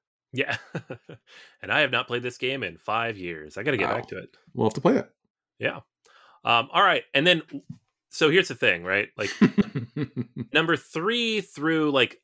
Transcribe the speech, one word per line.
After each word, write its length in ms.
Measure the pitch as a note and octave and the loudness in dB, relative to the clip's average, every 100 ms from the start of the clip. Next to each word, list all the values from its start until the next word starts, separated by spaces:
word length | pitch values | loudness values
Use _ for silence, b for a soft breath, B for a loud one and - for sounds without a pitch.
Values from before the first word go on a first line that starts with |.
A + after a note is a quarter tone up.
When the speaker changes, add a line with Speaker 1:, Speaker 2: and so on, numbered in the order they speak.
| _ _ _ | _ _ _
Speaker 1:
Yeah. 240 | B2+ - A#2+ - | -6 -4 -6 -8
<laughs> 240 | - - A#2+ - - _ B B B | -14 -12 -18 -18 -20 _ B B B
And 100 | F#2+ | -2
I 100 | C3 | 0
have 100 | C#3 | 2
not 160 | A#2+ B2+ | 0 -2
played 160 | A#2+ | -4
this 140 | A#2+ - | -4 -6
game 260 | B2+ C3+ | -4 -4
in 140 | F#2+ E2+ | -6 -8
five 400 | - A2 A#2 G#2 | -4 -2 -2 -6
years. 400 | F2 D#2+ D2+ F#2+ | -8 -10 -12 -8
I 60 | |
gotta 140 | A2+ B2+ | -4 -2
get 120 | C#2 | -2
Speaker 2:
Wow. 60 | A2+ | -4
Speaker 1:
back 120 | - | -6
to 100 | F#2+ | -12
it. 180 | - _ _ | -14 _ _
Speaker 2:
We'll 140 | - A2+ | -2 0
have 60 | |
to 80 | - | 2
play 140 | E3+ C4+ | 2 2
it. 120 | - _ _ _ _ - | -2 _ _ _ _ -6
Speaker 1:
Yeah. 180 | C3+ - _ _ b b b b | -6 -6 _ _ b b b b
Um, 260 | A2+ A#2 A2+ | 0 0 2
all 100 | E3+ | 2
right. 200 | G3 D3 - | 4 2 0
And 120 | C#3 E3+ | 2 4
then, 160 | E3+ - C#3 - - _ _ _ | 2 0 -14 -14 -20 _ _ _
so 200 | - D#3 | 0 4
here's 180 | F3 - | 4 0
the 80 | B2 | 0
thing, 280 | A#2+ F2 | 2 2
right? 260 | F2+ G2 G#2+ - | 0 0 -2 -6
Like, 140 | G2+ - | -4 4
Speaker 2:
<laughs> 1120 | - - - C3+ A#2 D#3 C#3 - A#2+ - A2+ | 4 4 -2 -2 -8 -8 -8 -6 -8 -8 -2
Speaker 1:
number 220 | D3 E3 D#3+ | 0 2 0
three 640 | - D#3+ F#3+ A#3+ A#3 A3 | -2 -4 -2 0 0 -2
through, 500 | - - D#3 D#3+ D3+ | -6 -4 0 2 2
like, 280 | C#3 A#2 - | 4 2 0